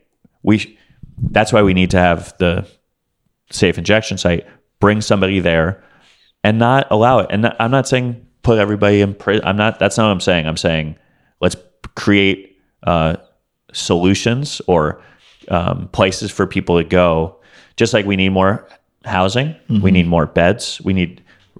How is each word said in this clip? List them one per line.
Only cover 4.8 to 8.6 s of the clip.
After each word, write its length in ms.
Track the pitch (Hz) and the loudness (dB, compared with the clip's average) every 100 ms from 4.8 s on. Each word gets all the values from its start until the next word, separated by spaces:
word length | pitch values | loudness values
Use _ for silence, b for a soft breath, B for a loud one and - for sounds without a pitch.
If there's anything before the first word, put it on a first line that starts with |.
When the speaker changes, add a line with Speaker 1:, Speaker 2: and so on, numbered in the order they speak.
Speaker 1:
bring 220 | 101 107 | 0 2
somebody 380 | 104 104 95 98 | 0 0 0 0
there 420 | 87 82 80 101 b b b b b _ | 0 2 0 -4 b b b b b _
and 160 | 101 113 | -2 2
not 280 | 117 131 135 | 2 2 0
allow 280 | 107 117 127 | 2 4 2
it. 80 | 95 | 0
And 240 | 101 110 - | -2 -2 -2
I'm 120 | 117 | -2
not 160 | 135 127 | 0 0
saying 380 | 127 123 120 - _ | -2 -4 -8 -16 _
put 160 | - | 0
everybody 440 | 113 | 2